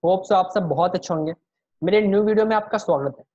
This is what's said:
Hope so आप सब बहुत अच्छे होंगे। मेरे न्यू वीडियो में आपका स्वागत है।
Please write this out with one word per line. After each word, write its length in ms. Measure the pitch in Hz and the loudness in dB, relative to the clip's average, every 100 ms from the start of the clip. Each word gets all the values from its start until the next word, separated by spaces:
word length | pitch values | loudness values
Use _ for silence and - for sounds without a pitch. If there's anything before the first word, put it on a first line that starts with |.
| 165 | 0
Hope 200 | 185 190 | 0 2
so 60 | |
आप 160 | 202 185 | 0 2
सब 100 | 214 175 | -2 -2
बहुत 280 | 170 180 180 | 0 0 -2
अच्छे 180 | - | -4
होंगे। 200 | 160 156 170 _ _ _ _ | -4 -4 -8 _ _ _ _
मेरे 180 | 170 208 | 0 2
न्यू 200 | 208 196 | 4 2
वीडियो 220 | 214 214 214 | 2 2 2
में 100 | 214 | 0
आपका 220 | 214 214 | -2 -6
स्वागत 400 | - 151 139 131 | -2 -2 -2 -8
है। 40 | - | -20